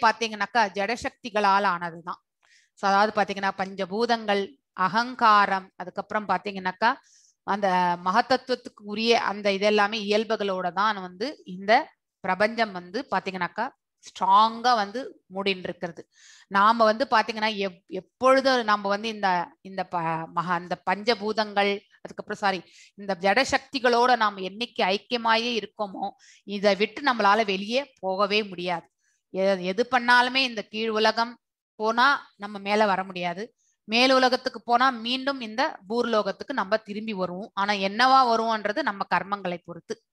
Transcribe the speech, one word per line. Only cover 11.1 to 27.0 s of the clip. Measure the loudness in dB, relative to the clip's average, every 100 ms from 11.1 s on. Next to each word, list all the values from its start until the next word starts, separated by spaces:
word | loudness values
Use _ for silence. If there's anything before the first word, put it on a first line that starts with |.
| -8 -8 -10
இந்த | -14 -6 2 2 0 _ _ _
பிரபஞ்சம் | -4 0 0 0 -4
வந்து | -6 -10 -10 -4
பாத்தீங்கன்னாக்கா | -4 -4 -4 -6 -4 -8 -10 _ _
ஸ்ட்ராங்கா | -20 -2 4 6 6 2 2
வந்து | 2 0 -6 -10 -14 _
மூடின்னு | -4 -2 -2
இருக்கிறது. | -6 -8 -10 -10 -20 _ -20 -20 -2
நாம | 4 6 6
வந்து | 4 4 2
பாத்தீங்கன்னா | 0 0 -2 -4 -2
எப்-, | -6 -8 _
எப்பொழுது | -12 -12 0 4 4 4 2
நாம | 2 0 0
வந்து | -2 -4
இந்த, | -2 0 0 -2 _
இந்த | -12 -10
ப-, | -6 -4 -2 -4 -6
மகா, | -6 -2 -4
இந்த | -4 -6
பஞ்சபூதங்கள், | -4 -2 -2 -2 -2 -2 -2 0 0 -2 -8 _
அதுக்கப்புறம் | -16 -12 -10 -4
சாரி | -2 -2 -6 -20 -20
இந்த | -10 -6 -2
ஜடசக்திகளோட | 2 2 2 0 -2 -2 2 4 4 4
நாம | 2 -2
என்னைக்கு | -8 -8 -8 -2
ஐக்கியமாயே | 0 0 -2 -2 2 0 0
இருக்கோமோ | -4 -6 -8 -8 -8 -10 -12 _ _ -10
இதை | 0 2 2
விட்டு | 0 -2